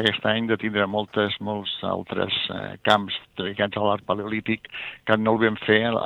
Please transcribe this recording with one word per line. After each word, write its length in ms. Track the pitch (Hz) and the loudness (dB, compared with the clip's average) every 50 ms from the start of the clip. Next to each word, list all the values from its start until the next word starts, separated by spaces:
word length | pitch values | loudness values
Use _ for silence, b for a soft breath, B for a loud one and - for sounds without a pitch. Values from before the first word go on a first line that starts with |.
aquest 240 | 107 107 98 - - | 2 2 2 2 0
any 220 | 107 107 113 117 110 | 0 0 0 0 0
de 80 | 113 104 | 0 0
tindre 240 | - 110 104 104 101 95 | 0 0 0 0 0 2
moltes, 480 | 101 107 104 - - 107 104 101 - - | 0 -2 -4 -2 0 0 0 0 -2 -4
molts 380 | 101 104 107 104 98 - - - - | -6 -4 -4 -4 -6 -6 -6 -6 -4
altres, 480 | 95 95 95 90 - - 95 95 98 - - - - 92 | -4 -4 -4 -4 -6 -4 -4 -4 -2 -2 -4 -4 -6 -6
eh, 160 | 98 101 98 95 98 - | -8 -10 -10 -10 -2 2
camps 320 | 107 107 101 101 95 - - - _ _ | 4 4 4 2 -2 -8 -10 -10 _ _
dedicats 400 | - 95 95 101 107 104 101 - 107 | -8 -8 -4 -2 -2 -2 -2 0 0
a 60 | 104 | 2
l'art 180 | 104 101 104 - | 2 2 0 0
paleolític 640 | - 98 104 101 107 107 110 - - 107 - - B B B B B B B _ | -2 -2 -2 -2 -4 -4 -4 -2 -2 -4 -4 -6 B B B B B B B _
que 100 | - 110 | 2 2
no 220 | 107 110 110 113 | 4 4 4 4
el 60 | 110 113 | 4 4
vam 160 | 110 107 107 | 2 2 2
fer 180 | - - 107 107 113 | 2 4 4 4 4
en, 100 | 117 113 - - | 2 0 0 -2